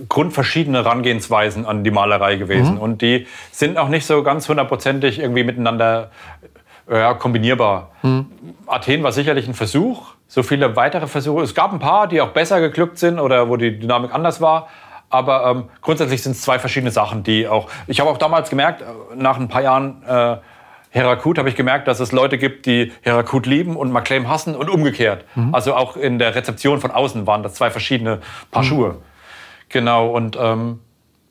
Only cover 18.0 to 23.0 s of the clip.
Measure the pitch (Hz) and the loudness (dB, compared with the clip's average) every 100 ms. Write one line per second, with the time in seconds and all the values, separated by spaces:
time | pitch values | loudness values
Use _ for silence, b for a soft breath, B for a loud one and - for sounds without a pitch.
18 | 147 131 156 165 - 139 151 165 120 117 | 0 2 2 0 0 0 0 0 -10 -16
19 | 101 120 131 127 123 127 135 131 139 135 | -14 -2 0 0 0 0 2 2 0 -8
20 | - 127 120 117 B B B B B 123 | -2 2 2 0 B B B B B 0
21 | 123 123 151 165 135 123 127 139 143 117 | 2 2 2 0 0 0 0 0 0 -2
22 | 123 127 135 135 131 - - 120 120 B | 0 2 2 2 -2 -4 0 0 0 B